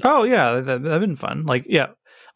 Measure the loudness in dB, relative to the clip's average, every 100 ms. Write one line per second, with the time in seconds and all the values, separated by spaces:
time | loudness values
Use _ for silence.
0 | 2 2 4 2 2 0 -2 -4 -2 0
1 | -2 -4 -6 -6 -2 -2 0 0 0 -6
2 | _ -20 -6